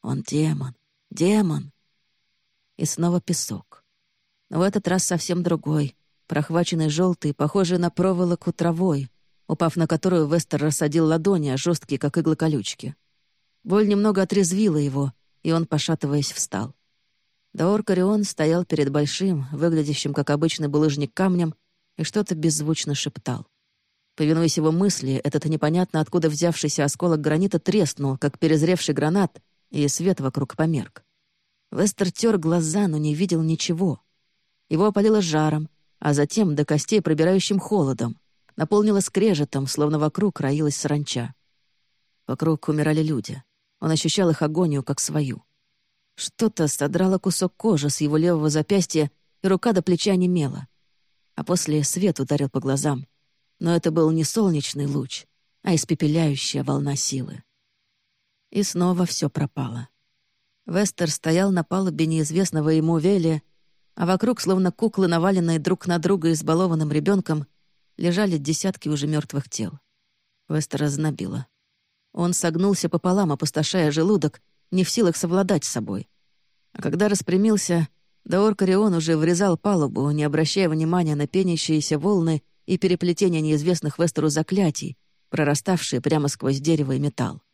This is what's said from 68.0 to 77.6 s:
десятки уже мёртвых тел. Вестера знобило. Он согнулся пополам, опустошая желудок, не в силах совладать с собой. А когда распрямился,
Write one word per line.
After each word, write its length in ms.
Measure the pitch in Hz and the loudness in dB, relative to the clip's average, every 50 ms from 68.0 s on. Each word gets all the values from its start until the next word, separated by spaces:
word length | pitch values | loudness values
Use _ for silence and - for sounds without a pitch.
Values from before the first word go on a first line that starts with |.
| - 175 175 180 214 196 175 151 | -2 0 0 2 0 0 0 -2
десятки 520 | 139 143 160 - - 190 185 - - 156 | -2 -2 -4 -2 -2 -4 -4 -4 -4 -4
уже 180 | 151 143 143 151 | -4 -2 -2 -2
мёртвых 420 | 156 151 147 - - 143 135 - | -2 -2 -4 -4 -6 -6 -6 -6
тел. 300 | - - 117 90 - 143 _ _ _ _ _ _ _ _ _ _ _ _ _ _ | -8 -8 -8 -8 -8 -14 _ _ _ _ _ _ _ _ _ _ _ _ _ _
Вестера 400 | 156 156 151 - - - 151 147 | -4 -2 -2 -2 -4 -2 -2 -2
знобило. 580 | 139 143 156 156 147 - - 92 - 120 131 _ _ _ _ _ _ _ _ _ _ _ _ _ | -2 0 -2 -2 -2 -4 -6 -6 -6 -8 -10 _ _ _ _ _ _ _ _ _ _ _ _ _
Он 220 | _ - 175 175 180 | _ -2 -2 0 0
согнулся 560 | - - 170 160 165 180 202 202 - - 165 | 0 -2 -2 0 2 2 2 2 0 0 -2
пополам, 420 | - 165 - 185 180 202 202 165 | -2 0 0 2 2 2 2 0
опустошая 600 | 147 - - 147 - 151 151 - - 190 165 151 | 0 -2 -4 -4 -2 -2 -2 0 0 2 2 2
желудок, 500 | 143 156 160 190 214 190 143 151 - - _ _ _ _ _ _ | 2 2 2 2 2 2 2 -2 -4 -4 _ _ _ _ _ _
не 120 | - 185 185 | 0 0 0
в 60 | - | 0
силах 260 | - 233 233 175 165 | 2 2 2 2 2
совладать 480 | - - 170 170 185 196 185 196 156 - | 0 -2 0 0 0 2 2 0 0 0
с 60 | - | -4
собой. 400 | - 123 107 104 101 98 - _ _ _ _ _ _ _ _ _ _ _ _ _ _ | -6 -6 -6 -6 -6 -8 -8 _ _ _ _ _ _ _ _ _ _ _ _ _ _
А 80 | - | -6
когда 260 | - - - 180 208 208 | -6 -4 0 2 2 2
распрямился, 800 | 202 190 - - 175 185 202 220 214 202 | 2 0 -2 0 2 2 4 4 2 2